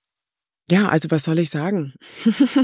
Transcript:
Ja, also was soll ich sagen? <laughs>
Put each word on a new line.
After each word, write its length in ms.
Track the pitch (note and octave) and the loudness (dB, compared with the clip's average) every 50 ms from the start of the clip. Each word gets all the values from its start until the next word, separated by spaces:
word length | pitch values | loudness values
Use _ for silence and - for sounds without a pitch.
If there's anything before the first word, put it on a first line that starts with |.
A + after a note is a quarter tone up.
| _ _ _ _ _ _ _ _ _ _ _ _ _ - | _ _ _ _ _ _ _ _ _ _ _ _ _ 0
Ja, 160 | F3 G3 G#3 | 2 2 4
also 240 | - C#3+ D#3+ D#3+ D#3 | 2 0 0 0 0
was 120 | E3 D3+ - | -2 -2 0
soll 160 | E3 D#3+ E3+ | 0 0 -2
ich 100 | E3+ D3 | -2 -2
sagen? 440 | - D3 D3+ F#3 G#3 F3+ C#3+ C3+ - _ - - - - - | -4 -4 -4 -2 -4 -4 -4 -6 -12 _ -20 -20 -18 -2 -2
<laughs> 100 | A#3 G#3 - C#4 B3 - C4+ | 0 2 2 2 2 2 0